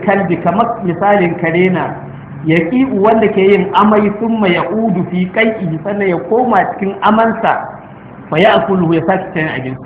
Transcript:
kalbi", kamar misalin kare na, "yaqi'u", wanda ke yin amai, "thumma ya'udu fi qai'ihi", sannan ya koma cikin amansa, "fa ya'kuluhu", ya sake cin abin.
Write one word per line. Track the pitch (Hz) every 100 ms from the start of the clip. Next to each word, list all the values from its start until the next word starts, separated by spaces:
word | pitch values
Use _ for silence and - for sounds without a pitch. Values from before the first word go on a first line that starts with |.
kalbi", | - 196 175 170
kamar | 175 190 233 -
misalin | 190 170 196 202 175 165
kare | 165 170 185
na, | 175 139 - - - - -
"yaqi'u", | 156 165 160 254 262 202
wanda | 208 226 208
ke | 190
yin | 190 202 180
amai, | 180 214 214 208 -
"thumma | 226 226 202
ya'udu | 170 147 214 226 185 180
fi | 180 180
qai'ihi", | 226 226 - 180 156
sannan | 202 208 196
ya | 170 170
koma | 233 247 208 175
cikin | 175 196 196
amansa, | 196 220 226 214 180 131 - - - - - - -
"fa | 156
ya'kuluhu", | 208 208 - 190 165
ya | 165 -
sake | 190 -
cin | 165 156
abin. | 123 131 131